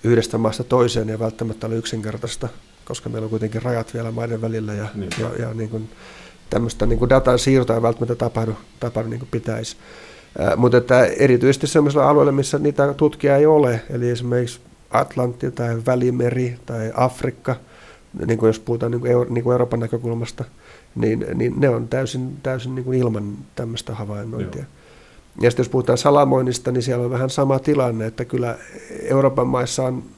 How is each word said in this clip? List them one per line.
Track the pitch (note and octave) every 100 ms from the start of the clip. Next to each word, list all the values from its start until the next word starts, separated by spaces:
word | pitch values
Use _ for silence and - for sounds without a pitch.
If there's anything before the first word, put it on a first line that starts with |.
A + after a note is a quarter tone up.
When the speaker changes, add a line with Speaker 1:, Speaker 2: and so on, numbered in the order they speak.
Speaker 1:
yhdestä | A2+ A#2 A2 A2+
maasta | A2 G#2+
toiseen | B2 B2+ A#2+ A#2+ G#2+
ei | A2
välttämättä | A2+ A2 A2+ G#2+ A2
ole |
yksinkertaista, | A2+ A2+ A2+ G#2+ A2 A#2+ - B2 - - -
koska | - - A#2
meillä | A#2
on | A2
kuitenkin | A2 A2 A2+
rajat | B2 A#2 A2
vielä | A#2 A#2
maiden | A2+ A#2 A2+
välillä | A2+ A2+ G#2+
ja, | G#2 G#2+
Speaker 2:
Niin. | G#2 G2 -
Speaker 1:
ja, | A2+ -
ja, | A#2
niinku, | A2+ G#2+ A2 A2 - - - - - -
tämmöistä, | - A2+ -
niinku, | A2 A2+ A#2+
datan | C3+ C3 B2
siirtoa | - C3+ A#2
ei | A2+
välttämättä | A#2 A2+ A#2
tapahdu, | A#2 A#2+ A2+ A2+ G#2 - -
tapahdu, | A#2+ A2 A2+
niinku, | A#2 B2+
pitäisi. | A#2 A2+ A2 A2+ - - - - - - -
Ää, | E2
mut | - B2
että | B2 A#2+ B2+
erityisesti | G#2 - C3+ B2 C3 C#3 D3
semmoisilla | D#3+ D3 C#3+ C#3
alueilla, | D3 C#3+
missä | C#3 C3+ C#3+
niitä | D3 C#3+ C#3+
tutkia | C#3 D3+ - C#3+ C#3
ei |
ole, | D3+ D3+ C3+ A2+ -
eli | C3 A#2+
esimerkiksi | A#2 B2 B2 A#2+ - - - _
Atlantti | A2+ C3+ - B2 B2 C3
tai | A#2+ A#2+ A#2
Välimeri | A#2+ B2 B2 B2 A#2+ B2 B2 A#2+
tai | - A#2 A2
Afrikka, | - B2+ B2+ C3 - - B2 - - - - - - -
niin | A2+
kuin | A2+
jos | A2
puhutaan, | - A#2 A#2
niin | A#2+
kuin | A#2+
Euro-, | B2 A#2+
niin | A#2
kuin | A#2+
Euroopan | B2 B2 B2
näkökulmasta, | A2+ A#2+ B2 A#2 A#2 - B2+ - - - _
niin, | - G#2 A2+ -
niin | - A#2+ -
ne | C3+
on | A#2 A#2
täysin, | C3 C3 C3 B2+ C#3
täysin, | C3+ B2+ B2
niin | C3
kuin | B2+ B2+
ilman | A#2+ G#2+ G#2 G2+ -
tämmöistä | - A#2 A2+ -
havainnointia. | A2 G#2 G#2 G#2+ A#2 F#2 -
Speaker 2:
Joo. | C#3 - - - - - _ -
Speaker 1:
Ja | A#2+
sitten | A#2+
jos | A#2+
puhutaan | C3 A#2+ B2
salamoinnista, | D3 C#3+ C#3 C3+ B2+ A#2+ C3
niin | B2+
siellä | A#2+ B2
on | B2
vähän | B2+ C3
sama | C#3 C3+ C3
tilanne, | C#3+ D3 B2+ A2+
että | A2 -
kyllä | A#2+ B2+ A#2+ A2+ - - - -
Euroopan | - C3+ C3+ C3+ B2+
maissa | B2+ B2+ -
on | C3 B2+ -